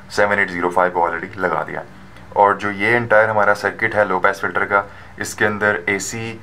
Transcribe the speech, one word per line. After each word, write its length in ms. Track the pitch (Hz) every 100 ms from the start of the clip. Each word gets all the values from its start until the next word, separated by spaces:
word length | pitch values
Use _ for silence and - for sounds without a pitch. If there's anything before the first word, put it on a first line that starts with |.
| -
सेवन 280 | - 104 101
एट 100 | 92
ज़ीरो 180 | 87 90
फ़ाइव 240 | 92 90 90
already 400 | 85 85 92 92
लगा 240 | 92 78
दिया। 200 | - 78 - - - - -
और 220 | - 101 95
जो 140 | 104
ये 180 | 98 107
entire 400 | 120 113 107 110
हमारा 240 | 107 101
circuit 420 | 101 101 90 110
है 120 | 101 101
low 100 | 92
pass 200 | 98 98
filter 240 | 98 95
का, 180 | 98 101 101 - - -
इसके 260 | 104 -
अंदर 340 | 107 104 104 104 -
एसी 420 | 98 - 117 113 110